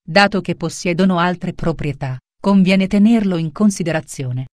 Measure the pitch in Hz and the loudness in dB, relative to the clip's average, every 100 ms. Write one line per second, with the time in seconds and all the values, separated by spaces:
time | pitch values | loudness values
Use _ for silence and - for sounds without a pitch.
0 | - 165 202 196 180 165 165 - 180 170 | -2 2 2 0 -4 -6 -6 -6 -4 0
1 | 190 175 180 175 180 170 165 156 151 139 | 2 2 0 -2 -6 -6 -4 -4 -6 -6
2 | 139 131 - _ 196 202 185 190 190 208 | -8 -10 -14 _ 2 4 4 4 2 4
3 | 208 233 202 175 160 - 214 196 170 156 | 4 4 2 -2 -4 0 0 0 -2 -4
4 | 156 - 131 127 131 | -6 -10 -8 -6 -8